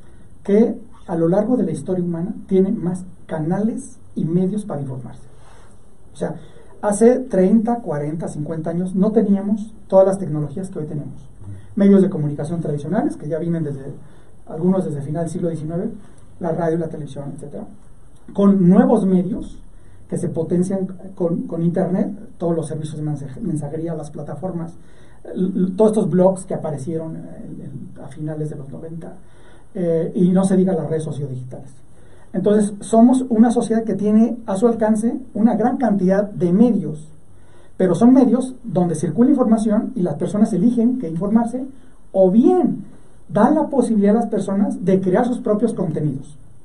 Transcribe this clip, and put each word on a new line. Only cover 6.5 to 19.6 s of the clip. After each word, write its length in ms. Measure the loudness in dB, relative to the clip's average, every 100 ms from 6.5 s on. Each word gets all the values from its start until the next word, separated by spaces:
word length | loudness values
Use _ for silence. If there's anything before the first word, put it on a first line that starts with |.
| -20 -20 -6
hace 380 | -2 4 6 4
treinta, 580 | 2 2 4 4 2 -2
cuarenta, 480 | -4 -4 -4 -6 -6
cincuenta 420 | -8 -8 -6 -4
años 240 | -4 -2
no 180 | 0 2
teníamos 640 | 2 2 2 0 -4 -6 -16 2
todas 180 | 4 6
las 140 | 2
tecnologías 500 | -2 -4 -4 -6 -8
que 80 | -8
hoy 80 | -8
tenemos. 420 | -8 -10 -12 -16 -18 -16 -16 -8 4
Medios 280 | 8 8
de 80 | 6
comunicación 500 | 2 -4 -4 -6 -4
tradicionales, 560 | -4 -4 -2 -2 -2 -4
que 100 | -6
ya 120 | -4
vienen 240 | -2 -2
desde, 280 | -4 -8 -10 -14 -16 -18 -18 -18 -14
algunos 400 | -2 0 0 -2
desde 160 | -6
final 220 | -6 -4
del 80 | -4
siglo 180 | -4 -4
diecinueve, 400 | -4 -6 -6 -6 -8 -16 -18 -18 -8
la 120 | -4
radio, 260 | -2 0 -2
la 100 | -4
televisión, 440 | -8 -10 -10 -12 -12
etcétera, 300 | -12 -12 -14 -16 -18 -18 -18 -18 -8
con 380 | 2 6 6 8
nuevos 380 | 8 6 4 4
medios 520 | 2 0 -4 -8 -14